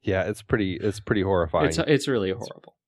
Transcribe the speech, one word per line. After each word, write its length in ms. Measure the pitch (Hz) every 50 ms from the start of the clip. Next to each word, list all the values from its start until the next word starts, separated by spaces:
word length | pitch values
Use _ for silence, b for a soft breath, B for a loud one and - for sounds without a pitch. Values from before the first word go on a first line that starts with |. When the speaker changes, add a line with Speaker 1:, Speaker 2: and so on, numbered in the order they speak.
Speaker 1:
Yeah, 200 | _ 110 95 95
it's 200 | 90 90 104 -
pretty, 320 | - - 135 113 101 95 90 -
it's 180 | - 107 98 -
pretty 240 | - - 123 104
horrifying. 460 | 92 98 98 90 85 80 - 85 151 139
Speaker 2:
It's, 100 | 156 165
it's 300 | - - 151 139 - 143
really 220 | 131 110 98 95
Speaker 1:
It's 80 | 95 - - -
Speaker 2:
horrible. 260 | - - - - _ _ _